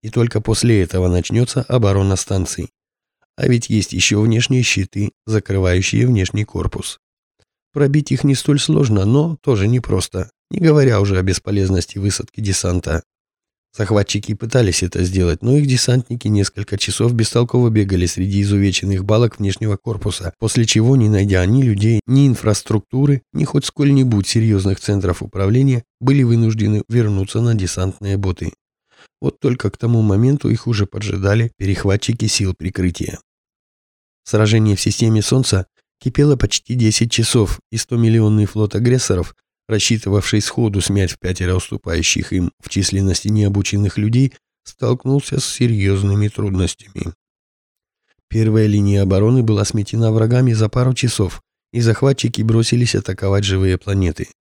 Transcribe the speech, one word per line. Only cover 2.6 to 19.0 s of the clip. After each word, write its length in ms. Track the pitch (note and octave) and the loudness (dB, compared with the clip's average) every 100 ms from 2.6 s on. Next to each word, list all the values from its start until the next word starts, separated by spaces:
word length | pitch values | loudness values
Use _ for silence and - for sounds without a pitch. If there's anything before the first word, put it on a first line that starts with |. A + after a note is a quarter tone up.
| E2 _ _ _ _ _ _ - | -12 _ _ _ _ _ _ -4
А 120 | - | 0
ведь 220 | A#2+ - | 0 0
есть 240 | A2 F#2 | -2 -2
ещё 260 | F#2 - G#2 | -2 0 2
внешние 420 | A2 A2+ - B2+ | 2 0 0 0
щиты, 480 | A#2+ - F#2+ G2+ G#2 _ - | 0 -2 -4 -4 -6 _ -4
закрывающие 800 | A2 - G2 F#2 F2+ G2 G#2+ B2 | -4 0 0 2 2 0 0 2
внешний 360 | A2+ F#2 G#2 | 2 0 -4
корпус. 540 | G#2 G2 - - - - _ _ _ _ _ _ _ | -4 -4 -6 -6 -12 -16 _ _ _ _ _ _ _
Пробить 400 | C#3+ C#3 D3 C#3+ | -2 2 2 0
их 120 | C3 | -2
не 100 | C#3+ | 0
столь 260 | C3+ - C#3+ | 0 0 0
сложно, 460 | - D#3 C3+ G#2 G2 | 2 0 2 2 2
но 320 | C3+ D#3+ D#3 | 2 0 -4
тоже 260 | - A2 G2+ | -2 0 2
непросто, 640 | B2 - G2 - F#2 - _ _ | 0 -2 -4 -4 -8 -10 _ _
не 100 | - | 0
говоря 400 | E3 D3+ C3+ G#2+ | 2 4 4 2
уже 180 | G2+ F#2 | 0 0
о 20 | |
бесполезности 800 | F#2 F2+ - G2+ F#2+ F#2+ - G2+ | 0 -4 -2 -2 0 -2 -2 -6
высадки 420 | G2 - - - | -4 -4 -8 -8
десанта. 600 | G#2 F#2 G2 F2+ - E2 - _ _ _ _ _ _ | -4 -4 -2 -4 -2 -6 -6 _ _ _ _ _ _
Захватчики 640 | - G#2 G#2 G2+ G#2 G#2 | -8 0 0 0 -4 -6
пытались 480 | G#2 A2+ B2 G#2+ - | -8 -2 0 2 0
это 220 | F#2 - | -4 -2
сделать, 400 | F2+ F#2+ F2 D#2 | -2 0 0 0
но 120 | A2+ C#3+ | 0 2
их 120 | C#3+ | 2
десантники 600 | B2+ - B2+ - A#2+ A2 | 0 2 0 -2 -6 0
несколько 480 | G#2 F#2+ - G2+ G2+ | 0 0 -4 -8 -6
часов 380 | - - A2+ | -6 -2 0
бестолково 560 | A#2+ A2+ A#2+ A#2+ B2+ A#2+ | 0 0 0 0 2 2
бегали 380 | G#2+ G2 F#2 F2 | 2 0 0 0
среди 340 | - G2 G2+ | -2 -2 0
изувеченных 640 | G2+ G2+ G2 F#2 G2 F#2+ | 0 2 2 0 -4 -4